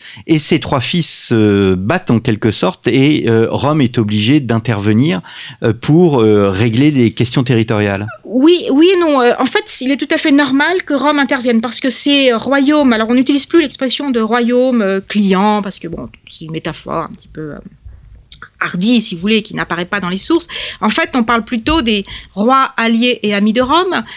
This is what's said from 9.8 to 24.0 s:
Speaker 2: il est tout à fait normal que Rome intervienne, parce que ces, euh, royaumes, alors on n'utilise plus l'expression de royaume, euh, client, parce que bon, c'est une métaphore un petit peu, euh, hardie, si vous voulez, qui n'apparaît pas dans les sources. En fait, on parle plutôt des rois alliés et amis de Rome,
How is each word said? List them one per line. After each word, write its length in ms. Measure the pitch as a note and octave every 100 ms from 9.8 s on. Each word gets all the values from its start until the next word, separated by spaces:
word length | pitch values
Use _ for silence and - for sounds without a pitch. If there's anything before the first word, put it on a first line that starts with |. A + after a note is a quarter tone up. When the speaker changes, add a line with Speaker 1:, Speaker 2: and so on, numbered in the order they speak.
Speaker 2:
il 100 | B3+
est 60 | C#4
tout 100 | D4+ D#4
à 20 |
fait 140 | D#4+
normal 520 | C#4 C#4+ C4+ D#4 F#4
que 100 | -
Rome 260 | C#4 C#4+ D4
intervienne, 400 | C#4 C4+ B3 A#3
parce 220 | A#3 -
que 80 | C4+
ces, 420 | - C#4+ C#4 C4
euh, 60 | A3+
royaumes, 560 | B3 C#4 C4+ D4+ C4+
alors 160 | A3 A3
on 60 | B3
n'utilise 320 | B3+ C#4+ -
plus 120 | E4+
l'expression 520 | D4 - C4 - C#4+
de 100 | A#3+
royaume, 600 | A3 A#3+ A#3+ B3 C4 A#3+
euh, 200 | F#3+ G3 G3
client, 560 | G#3 G3 F#3 G#3 G#3
parce 160 | G3+ -
que 120 | F3
bon, 180 | E3 B2 - -
c'est 140 | - D#3+
une 80 |
métaphore 500 | D#3+ D#3+ D#3 - D#3+
un 100 | D#3
petit 140 | - -
peu, 280 | - D#3 -
euh, 40 | - - - - - - - - - -
hardie, 380 | E3 F3 G#3 B3
si 140 | - E3+
vous 60 |
voulez, 200 | G3 A3
qui 140 | G#3 D#3
n'apparaît 300 | E3 E3+ F3+
pas 160 | G3+
dans 80 | F3+
les 80 | F#3+
sources. 300 | - E4 - - - -
En 80 | G#3+
fait, 220 | A3 E4+
on 100 | C4
parle 200 | A#3 A#3 A3
plutôt 360 | A#3+ A3+ D#4+
des 240 | A#3 G#3 G3+ - -
rois 400 | F#3+ A3 C4+ C4+ -
alliés 440 | A3+ A3+ B3 -
et 100 | G#3
amis 200 | G3+ G#3+
de 80 | A3+
Rome, 420 | B3+ D#4+ F#4+ C#4+